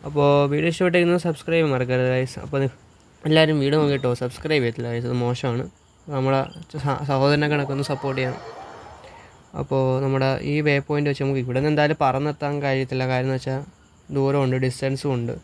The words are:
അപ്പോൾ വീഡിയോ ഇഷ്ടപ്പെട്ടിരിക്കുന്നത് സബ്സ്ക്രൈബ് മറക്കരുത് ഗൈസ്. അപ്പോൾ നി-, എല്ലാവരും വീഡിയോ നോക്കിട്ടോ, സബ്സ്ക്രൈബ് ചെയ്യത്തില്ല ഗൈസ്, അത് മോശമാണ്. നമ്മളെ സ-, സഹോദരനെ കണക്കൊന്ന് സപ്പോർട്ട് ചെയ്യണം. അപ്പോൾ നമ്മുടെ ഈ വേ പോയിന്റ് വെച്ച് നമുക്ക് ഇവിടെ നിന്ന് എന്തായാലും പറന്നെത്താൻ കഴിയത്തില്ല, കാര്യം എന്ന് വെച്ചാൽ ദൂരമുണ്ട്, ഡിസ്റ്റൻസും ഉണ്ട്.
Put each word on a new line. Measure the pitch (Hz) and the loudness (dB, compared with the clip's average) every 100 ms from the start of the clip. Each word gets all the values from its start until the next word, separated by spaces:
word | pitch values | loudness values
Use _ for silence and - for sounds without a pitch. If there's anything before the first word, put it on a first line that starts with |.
| 147 | -2
അപ്പോൾ | 147 143 143 143 | 2 4 6 4
വീഡിയോ | 147 165 | 2 0
ഇഷ്ടപ്പെട്ടിരിക്കുന്നത് | 165 185 175 170 175 175 | 2 2 4 4 2 0
സബ്സ്ക്രൈബ് | 151 - 165 156 | -4 0 2 2
മറക്കരുത് | 127 127 127 127 | 2 0 2 2
ഗൈസ്. | 127 127 - | 0 -2 -6
അപ്പോൾ | - 143 | -4 -2
നി-, | 135 - - _ _ _ 156 | -2 -4 -20 _ _ _ 2
എല്ലാവരും | 156 156 156 | 4 6 4
വീഡിയോ | 139 151 | 2 2
നോക്കിട്ടോ, | 147 139 127 123 | 2 2 0 -2
സബ്സ്ക്രൈബ് | 123 - 151 151 | -4 -6 -2 0
ചെയ്യത്തില്ല | 120 113 120 | 0 -2 -6
ഗൈസ്, | 120 120 | -4 -2
അത് | 123 | -2
മോശമാണ്. | 120 123 131 120 - _ _ _ - 139 | 0 -2 -2 -2 -6 _ _ _ -6 -2
നമ്മളെ | 131 135 139 - - 156 135 | 2 0 0 -10 -12 -6 -4
സ-, | 139 143 | -2 0
സഹോദരനെ | 135 139 147 147 147 | 2 4 4 2 0
കണക്കൊന്ന് | 139 139 143 | -2 -4 -4
സപ്പോർട്ട് | 139 139 135 | -4 -2 -2
ചെയ്യണം. | 127 127 - - - - - - - - - - - 151 | -4 -4 -12 -16 -18 -18 -20 -20 -20 -20 -20 -20 -14 -10
അപ്പോൾ | 139 135 131 131 135 | -2 0 2 0 0
നമ്മുടെ | 135 135 135 - | 2 2 0 -2
ഈ | 147 151 | 0 2
വേ | 139 139 | 0 0
പോയിന്റ് | 147 147 | -2 0
വെച്ച് | 139 139 | 0 -2
നമുക്ക് | 135 123 | -2 -2
ഇവിടെ | 127 | 0
നിന്ന് | 151 | 0
എന്തായാലും | 151 147 151 139 | 2 2 2 2
പറന്നെത്താൻ | 131 147 151 147 143 139 | 2 -2 -4 -4 -2 0
കഴിയത്തില്ല, | 135 131 131 131 | -2 -2 -2 0
കാര്യം | 127 131 | 0 0
എന്ന് | 131 | -2
വെച്ചാൽ | 135 131 143 _ _ _ - 143 | -4 -6 -8 _ _ _ -6 -2
ദൂരമുണ്ട്, | 135 143 131 131 | 2 2 2 0
ഡിസ്റ്റൻസും | 127 127 135 135 147 127 | -2 -2 -4 -2 -2 -2
ഉണ്ട്. | 117 117 | -4 -8